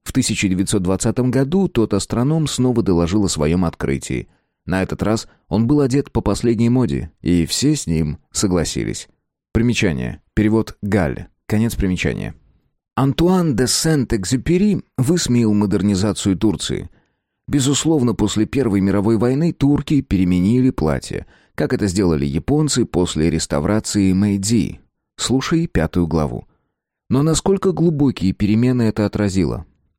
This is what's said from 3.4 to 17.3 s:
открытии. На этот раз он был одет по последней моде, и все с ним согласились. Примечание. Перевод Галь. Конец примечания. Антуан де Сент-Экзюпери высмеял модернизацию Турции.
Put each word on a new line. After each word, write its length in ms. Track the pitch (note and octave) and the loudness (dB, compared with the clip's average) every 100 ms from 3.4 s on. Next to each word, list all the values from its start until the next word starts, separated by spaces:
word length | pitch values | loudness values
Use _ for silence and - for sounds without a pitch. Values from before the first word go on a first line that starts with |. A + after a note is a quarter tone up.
| D2 F2 E2+ | 0 2 0
открытии. 600 | - C#2 C2+ - B1+ - _ _ _ - | -2 -4 -4 -4 -8 -8 _ _ _ -6
На 180 | F#2 | -4
этот 180 | F#2 - | -4 -2
раз 260 | G2+ A2+ - _ - | -2 -2 -4 _ -4
он 180 | G#2 A#2 | 0 2
был 160 | D3 | 2
одет 300 | C3+ C#3 - | 2 0 -2
по 100 | A#2 | -2
последней 480 | G#2 G2 A#2+ A2+ A#2 | -2 0 0 2 2
моде, 420 | B2+ G#2+ C2+ D#2+ _ | 2 2 -2 -6 _
и 240 | E2 F2 D#2 | 0 2 2
все 300 | - C#3 D3 | 0 0 0
с 120 | - | -2
ним 320 | D#2+ D2+ C#2+ _ | -2 -2 -6 _
согласились. 760 | - G2+ F2 - B1 G#1+ - - _ _ _ _ | -4 0 0 -2 -4 -6 -8 -12 _ _ _ _
Примечание. 680 | A2+ A#2+ A2 G2 C2+ B1 - _ - | 0 0 0 0 -2 -6 -10 _ 0
Перевод 420 | G#2+ A2 A2 - | 2 2 -2 -6
Галь. 440 | G2+ G2+ D#2 - F2+ _ - | -2 0 0 -4 -12 _ -4
Конец 280 | G#2+ A#2 - | 0 0 0
примечания. 600 | F#2+ F2 D2 A1 G#1+ - _ _ _ _ _ - | -2 -2 -2 -4 -8 -12 _ _ _ _ _ -2
Антуан 600 | C#3 C3+ E3+ F#3 E3 B2 | 0 2 2 2 2 0
де 100 | B2 | 0
Сент-Экзюпери 1160 | - D#3+ D3+ A#2 A2+ F#2 B2+ D3+ F3+ G#3 F#3+ - - | 0 0 0 0 -2 -2 -2 0 2 2 0 -4 -4
высмеял 560 | B2+ F3 - A#2+ A2 | 0 0 2 2 2
модернизацию 840 | G#2 G#2 G2 G2+ F#2+ G#2 F#2 G2+ F2+ | 2 2 2 2 2 0 0 0 2
Турции. 520 | A2 D#2+ - - E2 _ _ _ _ | 0 0 -4 -6 -8 _ _ _ _